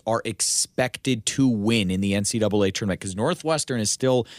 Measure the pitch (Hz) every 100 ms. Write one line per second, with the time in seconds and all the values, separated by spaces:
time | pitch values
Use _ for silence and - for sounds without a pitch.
0 | - 113 117 - - - - - 127 -
1 | 135 120 - - 135 110 104 117 92 92
2 | 98 101 101 113 104 104 95 - 101 87
3 | 98 92 120 131 156 156 - 123 107 -
4 | 131 127 110